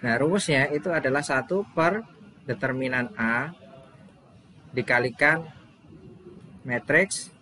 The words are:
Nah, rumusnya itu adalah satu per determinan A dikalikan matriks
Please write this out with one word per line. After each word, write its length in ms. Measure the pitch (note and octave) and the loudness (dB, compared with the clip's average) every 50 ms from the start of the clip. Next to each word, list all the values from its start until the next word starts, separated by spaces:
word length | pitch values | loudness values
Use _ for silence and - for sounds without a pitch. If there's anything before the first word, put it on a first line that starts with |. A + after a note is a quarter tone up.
| - | 0
Nah, 80 | A#2+ A#2 A#2 | 0 0 2
rumusnya 500 | C3+ D#3 F3+ G#3 G3 - D3+ C3 C3+ C#3 | 2 2 2 0 2 2 4 4 4 2
itu 160 | D3 D3 D3 F#3 E3+ | 0 -2 -2 0 -2
adalah 320 | D#3 C3+ C3 C3 C#3+ C#3+ | 0 0 2 0 0 0
satu 420 | - C#3+ C3 B2+ - F3+ G3 G3+ - - | 0 0 -2 0 0 -2 -2 -2 -2 0
per 300 | E3+ D#3+ E3+ F#3+ G#3+ A3+ - - - - - - - - | 2 2 2 2 0 -6 -10 -18 -20 -20 -20 -20 -20 -8
determinan 640 | - B2+ - - C3 B2+ C3 C3 B2+ B2+ B2+ B2 A#2+ - - | -8 -6 -4 -2 -4 -2 -2 -4 -2 -2 -2 -2 -4 -4 -4
A 320 | A2+ A2+ A#2 A#2+ C3+ D#3 E3+ - - - - - - - - - - - - - - - - - - - - - - - | -2 0 0 0 -2 -4 -8 -16 -20 -20 -20 -20 -20 -20 -20 -20 -20 -20 -20 -20 -20 -20 -20 -20 -20 -20 -20 -20 -20 -10
dikalikan 720 | - B2+ A#2 - B2 B2 A#2+ B2+ A#2 - C#3 D3 D#3 E3 E3 D#3 - - - - - _ _ - - - - - - - - - - - - - - - - | -6 -6 -2 0 2 2 2 0 0 2 2 2 2 2 -2 -10 -18 -20 -20 -20 -20 _ _ -20 -20 -20 -20 -20 -20 -20 -20 -20 -20 -20 -20 -20 -20 -16 -8
matriks 720 | C3 B2 A#2+ A2+ - C#3+ D#3+ F#3+ G3 - - - - - - | -6 -6 -6 -2 2 2 2 4 2 -2 -10 -10 -14 -20 -20